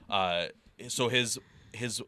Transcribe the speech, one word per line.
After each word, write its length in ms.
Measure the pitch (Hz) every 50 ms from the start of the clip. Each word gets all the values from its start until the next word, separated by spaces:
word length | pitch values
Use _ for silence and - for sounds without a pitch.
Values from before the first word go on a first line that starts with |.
| - -
uh, 360 | 101 98 95 90 87 87 87 - - - _ - - - 98 123
so 200 | - - 127 117
his, 300 | 127 123 123 113 104 127 - - - - - -
his 300 | - 107 120 120 107 - 120